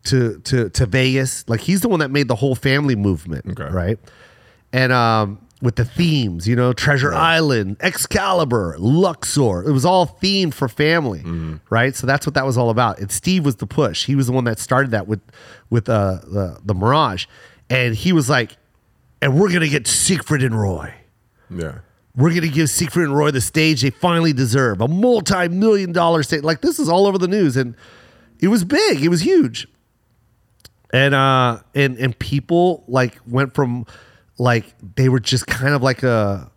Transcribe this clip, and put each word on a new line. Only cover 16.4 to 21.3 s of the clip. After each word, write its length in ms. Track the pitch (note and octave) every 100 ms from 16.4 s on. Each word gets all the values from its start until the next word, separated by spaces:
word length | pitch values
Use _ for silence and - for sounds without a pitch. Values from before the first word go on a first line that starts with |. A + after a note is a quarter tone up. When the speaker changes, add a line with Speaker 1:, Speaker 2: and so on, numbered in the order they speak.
| F#2 C2
Speaker 1:
the 120 | G2+ F#2+
Mirage. 500 | G#2+ C#3+ C#3+ F#2+ - - - _ _
And 240 | C3 B2 A2
he 180 | E3
was 160 | F3 B2
like, 260 | C#3 A2+ - _ _ _ _ _ _
"And 200 | C#3+ C3+
we're 120 | G3+
gonna 160 | F3 D#3
get 200 | C#3+ A2
Siegfried 560 | - - F#3+ - D3+
and 180 | B2+ A2+
Roy. 320 | G2+ E2+ D2+ - _ _ _